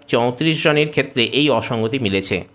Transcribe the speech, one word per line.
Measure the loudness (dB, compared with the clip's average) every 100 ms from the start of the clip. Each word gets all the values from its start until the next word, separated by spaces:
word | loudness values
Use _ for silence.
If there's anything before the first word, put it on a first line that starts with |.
| -2
চৌত্রিশ | 0 0 0 0 0
জনের | 2 2 2
ক্ষেত্রে | 0 -2 0
এই | 0 2 2
অসঙ্গতি | 2 0 -2 -2 -2
মিলেছে। | -2 -2 -2 -4 -6